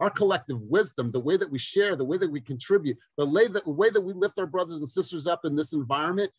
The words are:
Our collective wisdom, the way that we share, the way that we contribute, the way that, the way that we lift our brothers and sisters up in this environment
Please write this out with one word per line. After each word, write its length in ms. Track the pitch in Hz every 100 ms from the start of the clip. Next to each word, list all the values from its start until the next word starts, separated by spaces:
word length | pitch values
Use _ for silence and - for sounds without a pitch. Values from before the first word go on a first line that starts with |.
Our 100 | 196
collective 500 | - 202 185 - 123
wisdom, 500 | 107 170 196 - 120
the 100 | 127
way 160 | 127 185
that 140 | 185
we 80 | 135
share, 380 | - 196 202 165
the 80 |
way 140 | 131 180
that 120 | 185
we 100 | 147
contribute, 580 | 120 127 - 196 147 120 _ -
the 100 | 143
way 200 | 165 233
that, 160 | 196
the 60 | 170
way 200 | 147 220
that 100 | 214
we 120 | 190
lift 260 | 185 202 202
our 80 | 175
brothers 340 | 180 175 165
and 80 | 143
sisters 380 | 185 185 170 147
up 180 | 165
in 120 | 160 147
this 160 | 151
environment 580 | 151 127 139 156 190 202